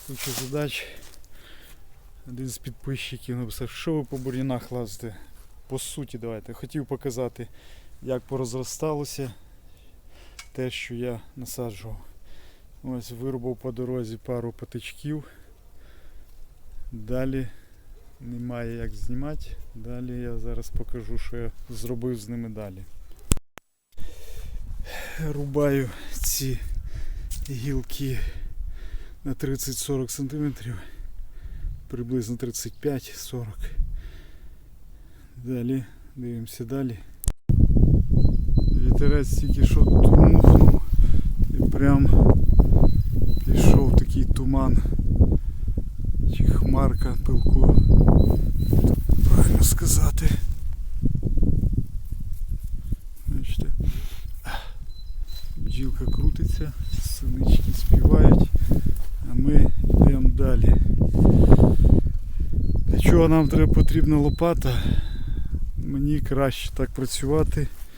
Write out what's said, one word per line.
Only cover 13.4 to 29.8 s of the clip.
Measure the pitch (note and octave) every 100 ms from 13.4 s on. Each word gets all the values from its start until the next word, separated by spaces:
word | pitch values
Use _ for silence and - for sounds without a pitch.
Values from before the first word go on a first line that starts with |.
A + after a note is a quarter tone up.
| B2 A#2
по | C3
дорозі | A#2+ B2+ B2+ A2 A2 -
пару | B2 A#2
патичків. | A2+ - A#2+ - - D3 D3+ - - - _ _ - - - - - - - - - - - -
Далі | A2+ G#2+ B2 C3+ C3+ B2+ - - - - - - -
немає | A#2 A#2+ B2 A#2+ A#2 A#2
як | A2 G#2
знімати. | - B2+ C#3+ D3+ - - - A2
Далі | A2+ B2 B2 B2
я | A#2+ A#2
зараз | A#2 A#2+ -
покажу, | - A#2+ B2 G#2+ A#2
що | - A#2+
я | A#2 - -
зробив | A2+ C3+ A#2+ B2+ A#2+
з | G#2
ними | A#2+ A#2
далі. | G#2+ G#2 F#2 - - - - - - - - _ _ _ - - - - - - - - - - - - - D#3
Рубаю | C#3+ C#3+ C#3 C#3+ C#3 B2+ - -
ці | - - - C3+ B2+ - - - - - - - - -
гілки | B2+ C3+ C3+ - - C3+ A#2 - - - - - - - - - -
на | C#3
тридцять-сорок | C3 C3+ C3+ - B2